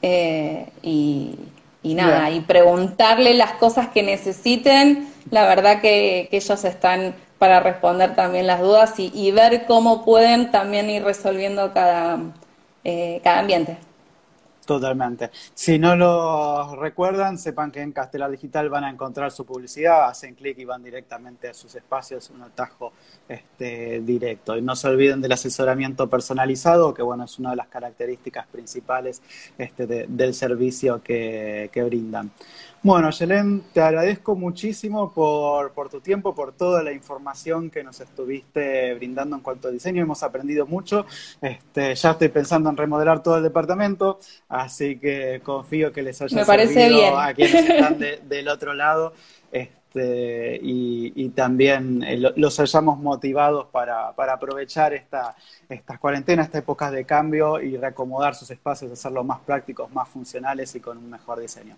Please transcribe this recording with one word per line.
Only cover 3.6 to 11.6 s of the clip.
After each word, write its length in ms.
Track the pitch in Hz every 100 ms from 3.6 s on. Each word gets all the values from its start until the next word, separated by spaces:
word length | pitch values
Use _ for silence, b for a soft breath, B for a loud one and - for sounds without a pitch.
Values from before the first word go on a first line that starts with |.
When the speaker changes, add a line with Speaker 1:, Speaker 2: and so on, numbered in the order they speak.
| 226 233 233
Speaker 1:
que 140 | 220
necesiten. 1040 | 202 196 196 190 247 240 277 269 285 285 B B -
La 160 | 220 196
verdad 340 | 190 202 208
que, 460 | 214 208 208 180 180
que 60 | 202
ellos 260 | 196 202 190
están 500 | 180 185 185 185 185 B _
para 220 | 190 185
responder 560 | 180 180 180 180 185 -
también 320 | 185 180 185
las 140 | 180
dudas 380 | 185 214 220 220
y, 120 | 185
y 180 | 208 196
ver 340 | 202 233 233 -
cómo 360 | 226 226 220 220
pueden 460 | 226 226 240 240
también 380 | 208 196 208 208
ir 140 | 208
resolviendo 680 | 202 196 202 190 196 202